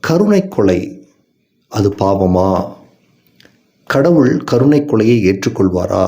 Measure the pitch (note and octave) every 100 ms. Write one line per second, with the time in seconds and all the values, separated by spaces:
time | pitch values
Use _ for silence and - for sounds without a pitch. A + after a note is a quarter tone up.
0 | - E3 G#3 G3+ F#3+ - G2 F2 - -
1 | - _ _ _ _ _ _ - G2+ -
2 | G2 G2 F#2 F2+ F#2+ F2+ - - - _
3 | _ _ _ _ - _ _ _ _ C3+
4 | D3+ E3 B2+ D3 - B2 C3+ D3 D3 A2
5 | A2+ A#2+ F#2+ F#2+ - - F#2+ F2+ F2+ G2